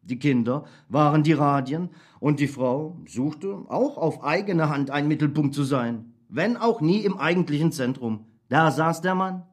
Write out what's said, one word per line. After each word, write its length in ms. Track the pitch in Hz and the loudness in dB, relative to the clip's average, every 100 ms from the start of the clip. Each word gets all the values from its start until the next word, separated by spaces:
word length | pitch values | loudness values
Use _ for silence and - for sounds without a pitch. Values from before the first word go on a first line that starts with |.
| - | -8
Die 100 | 123 | -2
Kinder 460 | 147 127 117 135 - - _ | 2 2 2 -2 -6 -20 _
waren 360 | 135 147 151 | 2 4 4
die 100 | 151 | 4
Radien, 560 | 147 143 143 127 156 175 - _ _ | 4 4 2 0 -4 -6 -10 _ _
und 200 | 139 143 | -2 0
die 80 | 139 | -2
Frau 500 | 131 127 131 156 170 80 | 0 -2 -2 -6 -12 -12
suchte 580 | 107 139 - 196 196 - | -4 -4 -4 -8 -10 -6
auch 280 | 151 277 - | -2 -2 0
auf 260 | 156 - | -4 -2
eigene 460 | 135 170 208 170 151 | -2 -2 0 0 2
Hand 220 | 143 131 | 0 -2
ein 160 | 143 147 | 0 0
Mittelpunkt 460 | 151 151 156 143 | 2 0 2 0
zu 100 | 139 | 0
sein, 500 | 135 135 117 117 117 _ _ | 0 0 -2 -6 -10 _ _
wenn 300 | 110 196 233 | -2 -2 0
auch 240 | 226 220 | 0 2
nie 180 | 151 202 | 2 2
im 180 | 202 160 | 0 0
eigentlichen 540 | 147 180 151 147 165 | 0 2 0 2 0
Zentrum. 540 | - 123 135 120 107 - _ _ | 0 -4 -2 -6 -6 -10 _ _
Da 220 | 135 160 | 4 4
saß 300 | 143 160 160 | 2 0 0
der 140 | 180 185 | -2 0
Mann. 280 | 190 185 175 | -2 -6 -12